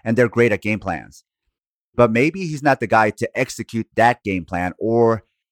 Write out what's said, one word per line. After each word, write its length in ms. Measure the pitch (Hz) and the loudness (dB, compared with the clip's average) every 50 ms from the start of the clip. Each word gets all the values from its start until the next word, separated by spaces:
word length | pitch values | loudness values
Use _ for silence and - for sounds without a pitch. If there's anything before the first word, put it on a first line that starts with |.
| - | -6
and 120 | 113 113 | -2 2
they're 120 | 123 123 110 | 2 2 2
great 240 | - 117 120 117 | 2 2 2 2
at 80 | 107 92 | 2 0
game 180 | - 107 110 98 | -2 -6 -6 -6
plans. 460 | 92 95 85 69 53 50 - - _ _ _ _ _ _ _ _ _ _ _ _ _ _ _ | -6 -6 -8 -8 -10 -16 -20 -20 _ _ _ _ _ _ _ _ _ _ _ _ _ _ _
But 160 | 113 120 117 | 2 2 2
maybe 360 | 110 117 135 160 170 190 190 | 2 2 0 0 -2 -4 -6
he's 160 | 160 156 139 | -6 -6 -2
not 180 | 143 147 135 - | 0 0 0 0
the 60 | 120 | 0
guy 240 | 95 113 110 110 107 | 0 2 2 2 2
to 280 | - - - - - 110 | 0 -4 -8 -6 -4 -4
execute 480 | 131 - - - 113 - - 113 107 - _ | -6 -6 -6 -10 -12 -8 -6 -8 -8 -4 _
that 260 | - 110 120 120 - | 2 2 2 2 0
game 220 | - 101 95 92 85 | -4 -6 -6 -6 -6
plan, 300 | - 92 87 90 90 90 - | -6 -6 -4 -4 -6 -6 -6
or 460 | - 110 113 117 117 113 113 107 - _ _ _ _ _ | -4 0 2 2 4 2 2 0 -4 _ _ _ _ _